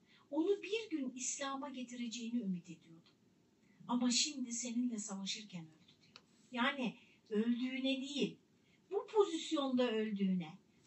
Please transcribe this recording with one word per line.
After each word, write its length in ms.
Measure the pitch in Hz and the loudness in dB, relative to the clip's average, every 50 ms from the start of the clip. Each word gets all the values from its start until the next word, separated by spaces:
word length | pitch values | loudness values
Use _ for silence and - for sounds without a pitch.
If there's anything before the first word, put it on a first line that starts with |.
| _ - - - - - | _ -20 -20 -20 -10 -2
onu 320 | 285 311 330 403 403 - 330 | 0 2 4 4 4 2 0
bir 260 | 359 415 453 440 - | -2 -2 -2 -2 -2
gün 240 | 311 285 262 247 233 | -2 -2 -2 -2 -4
İslam'a 540 | 254 - - - - 277 269 269 269 285 277 | -4 -4 -4 -4 -2 -2 -4 -4 -4 -6 -6
getireceğini 720 | 240 254 247 240 247 247 240 226 226 240 226 233 240 240 | -6 -8 -8 -8 -6 -6 -6 -4 -4 -4 -4 -2 -2 -2
ümit 280 | 202 190 180 175 - 170 | 0 0 -2 -4 -4 -10
ediyordum. 440 | 160 - - 165 165 165 - - - _ _ _ _ _ _ _ _ _ _ - - - - | -14 -16 -16 -20 -20 -20 -20 -20 -20 _ _ _ _ _ _ _ _ _ _ -20 -20 -12 -4
Ama 240 | - 247 247 247 247 | 0 0 2 4 4
şimdi 420 | 233 - 302 302 285 262 240 233 233 | 4 4 2 2 0 -4 -4 -4 -4
seninle 460 | - 247 247 226 240 247 240 220 208 | -4 -4 -2 0 0 0 0 0 -2
savaşırken 680 | 202 196 196 196 196 190 220 220 214 202 185 170 160 160 - - - - - _ - - - - _ _ _ _ - - | -4 -4 -6 -4 -4 -4 -6 -6 -8 -10 -10 -10 -10 -12 -16 -20 -20 -20 -20 _ -20 -20 -20 -20 _ _ _ _ -16 -6
yani 440 | 247 240 247 277 285 269 254 202 - - - - - - _ - | -2 0 2 2 2 0 -2 -2 -2 -6 -16 -20 -20 -20 _ -2
öldüğüne 720 | 220 208 233 240 240 233 254 262 269 262 262 269 269 262 | 0 2 4 4 2 2 2 0 0 2 2 2 2 2
değil, 360 | 262 285 285 262 185 165 - - _ _ _ _ _ _ _ _ _ - | 0 -2 0 0 0 0 -2 -6 _ _ _ _ _ _ _ _ _ -4
bu 160 | 370 440 - | -2 -2 -2
pozisyonda 840 | - - 427 392 330 330 - - - 320 294 269 262 254 247 254 233 | 2 6 6 6 6 4 -4 -2 0 0 2 2 2 4 4 4 4
öldüğüne. 680 | 220 220 214 220 208 196 202 190 185 180 156 156 180 - _ _ _ _ - | 2 2 0 0 0 2 2 2 2 2 0 -4 -10 -16 _ _ _ _ -4